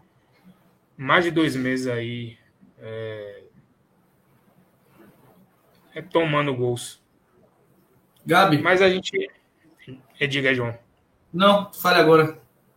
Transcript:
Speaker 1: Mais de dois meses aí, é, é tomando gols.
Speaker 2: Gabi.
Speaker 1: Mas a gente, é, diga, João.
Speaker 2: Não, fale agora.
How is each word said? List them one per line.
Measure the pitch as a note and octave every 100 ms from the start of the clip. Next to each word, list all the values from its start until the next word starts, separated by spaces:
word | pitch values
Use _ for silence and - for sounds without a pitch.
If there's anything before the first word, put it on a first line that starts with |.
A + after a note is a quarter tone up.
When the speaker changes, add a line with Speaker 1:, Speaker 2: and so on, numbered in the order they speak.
| _ _ _ _ _ _ _ _ _ -
Speaker 1:
Mais | C3+ E3+ E3+
de |
dois | D#3+ D3+ C3
meses | B2+ B2+ B2+
aí, | A#2 A#2 A#2+ A#2 A#2 _ _ _ _
é, | A2+ A2+ A2 G#2+ G#2 G2 F#2+ _ _ _ _ _ _ _ _ _ _ _ _ _ _ _ - _ _ _ _ _ _ _ _ D#3+
é |
tomando | D#3+ E3+ D#3+ D3 C#3+ B2
gols. | B2 A#2+ - - _ _ _ _ _ _ _ _ _ _ _ _ C#3+
Speaker 2:
Gabi. | F3 F#3+ D3+
Speaker 1:
Mas | E3+ F#3
a | F#3+
gente, | F#3 - F#3+ - _ _ _ _ _ - C3 _ -
é, | C#3+
diga, | C#3 C3+
João. | B2+ A#2 A2+ _ _ _ _ _
Speaker 2:
Não, | E3+ G3+ G3+ F#3+
fale | - F3+ F3
agora. | D#3 D#3+ D3 - _ _ _